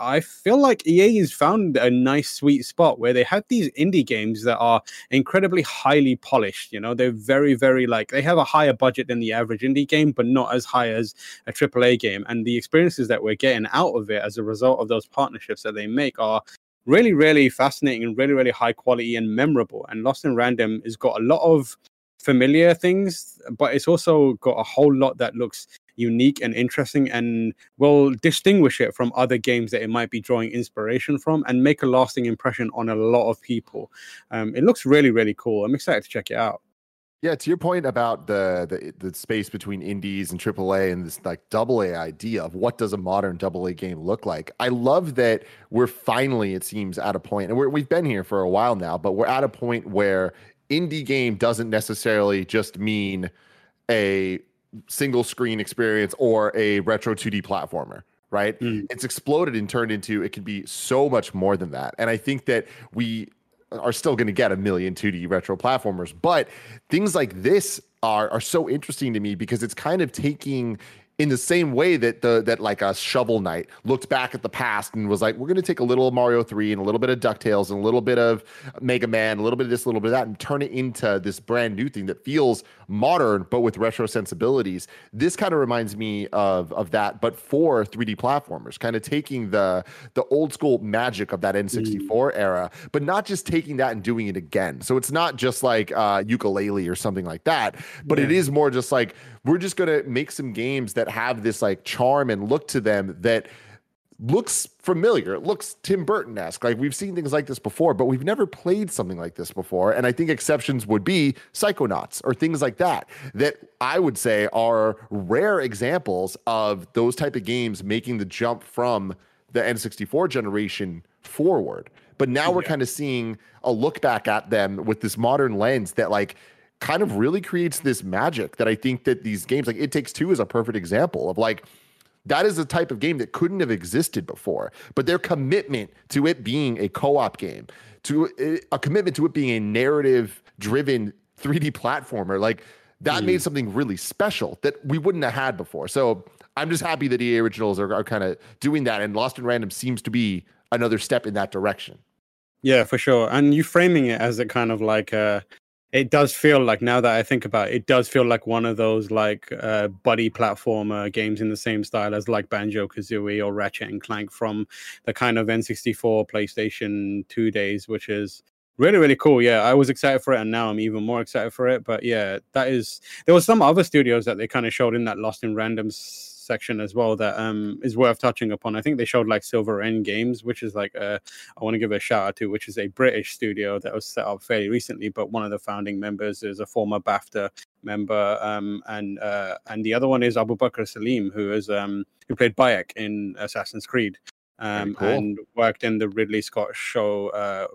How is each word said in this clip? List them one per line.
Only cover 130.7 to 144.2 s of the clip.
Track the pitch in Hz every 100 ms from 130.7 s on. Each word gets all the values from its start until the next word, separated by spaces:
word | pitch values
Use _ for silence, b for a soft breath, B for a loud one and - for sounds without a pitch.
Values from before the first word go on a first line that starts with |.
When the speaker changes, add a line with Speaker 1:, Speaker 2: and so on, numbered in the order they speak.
| 107
Speaker 2:
example | 85 101 170 82 71
of, | 92
like, | 113 107 b b b b b b -
that | 147
is | 202 165
the |
type | 151 175 170
of | 117
game | 143 156
that | 110
couldn't | - 170 190
have | 147
existed | 107 87 110 165 - 151
before, | - - 67 50 B B -
but | 131
their | 147
commitment | - 160 131 185 160 131 98 b -
to | 143 147
it | 151
being | 107 135 143 117
a | 98
co-op | - 139 143 113 -
game, | 92 50 - B B B
to | - 147 160 -
a, | 143 160 -
a | 143
commitment | 143 185 180
to | 143 160
it |
being | 156 135
a | 113
narrative-driven | 104 107 131 151 135 127 110 - _ - 104 123 143 127 107 - _ _
three | 139 147
D | 147
platformer, | 139 117 143 131 120 92 98
like, | 107 113 b b b b
that | - 156
Speaker 1:
Mm. | 185
Speaker 2:
made | 180
something | 175 143 113
really | 101 139 92
special | - -